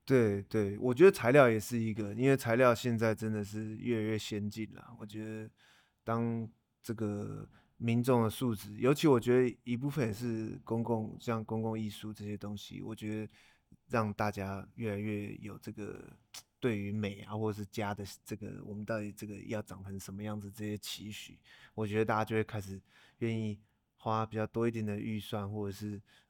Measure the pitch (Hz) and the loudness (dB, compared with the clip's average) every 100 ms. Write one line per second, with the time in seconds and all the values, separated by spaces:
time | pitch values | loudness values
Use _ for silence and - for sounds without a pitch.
0 | - 131 110 101 98 110 98 104 127 123 | 4 6 6 2 0 0 0 0 2 10
1 | 190 190 117 143 127 110 - 120 113 107 | 10 10 6 8 8 6 0 -2 -2 -2
2 | 104 107 135 135 120 117 127 113 123 117 | -4 2 4 4 4 6 6 6 2 2
3 | 113 107 110 107 101 104 110 110 120 117 | 2 2 0 -2 -4 -6 -8 -4 0 0
4 | 107 110 - 107 104 110 107 92 - - | 2 -2 -2 -4 -4 -4 -8 -10 -16 -14
5 | 107 107 110 110 110 _ _ _ _ _ | -12 -10 -8 -8 -12 _ _ _ _ _
6 | - 117 117 117 110 - _ _ - 110 | -2 0 0 -2 -6 -12 _ _ -8 -4
7 | 107 101 104 104 104 - _ - 117 117 | -2 -2 -6 -8 -12 -18 _ -4 2 2
8 | 120 123 110 - 127 104 104 104 123 147 | 6 4 4 0 -2 -2 -6 0 2 4
9 | 160 123 120 127 127 - - 120 143 147 | 6 6 6 4 4 0 -6 -2 -2 0
10 | 110 104 120 113 110 95 - 113 113 113 | -2 -2 -4 -4 -6 -8 -4 -2 0 0
11 | 107 - - 110 110 110 113 110 107 104 | -2 -6 -4 -4 -2 -2 -2 -2 -4 -6
12 | 107 107 104 104 101 104 - 95 98 110 | -10 -10 -8 -8 -8 -10 -10 -10 -10 -8
13 | 107 107 107 - - _ _ - - 117 | -6 -6 -6 -12 -20 _ _ -20 -2 0
14 | 107 101 107 101 98 98 98 - 113 101 | 2 2 0 0 -4 -6 -10 -6 -4 -2
15 | 107 104 104 101 104 - - 107 101 - | -2 -4 -6 -10 -12 -12 -12 -10 -10 -10
16 | - - _ - - _ 127 104 101 107 | -14 -20 _ -18 -18 _ -2 0 -2 -2
17 | 101 101 101 107 110 104 101 - 101 101 | -4 -6 -8 -2 -2 -2 -6 -4 -4 -4
18 | 98 - - 101 101 98 98 104 107 110 | -8 -12 -10 -10 -8 -10 -10 -8 -4 -4
19 | 104 98 107 101 95 107 - 95 98 98 | -6 -8 -12 -10 -6 -6 -6 -12 -10 -10
20 | - 98 107 104 101 95 107 104 - - | -10 -8 -6 -6 -8 -8 -6 -6 -6 -10
21 | 101 104 - - - - - - 107 107 | -10 -12 -14 -18 -20 -20 -12 -4 0 2
22 | 110 110 110 110 107 107 95 95 - _ | 4 2 2 2 0 -4 -8 -12 -14 _
23 | - - 117 113 110 101 _ _ _ _ | -18 -4 -2 0 -2 -4 _ _ _ _
24 | 113 110 110 110 107 113 117 113 107 104 | -2 0 0 -2 -2 0 0 0 -2 -4
25 | 110 107 - 110 101 107 101 98 104 101 | -4 -6 -4 -6 -4 -4 -6 -6 -6 -8
26 | - - _ | -12 -20 _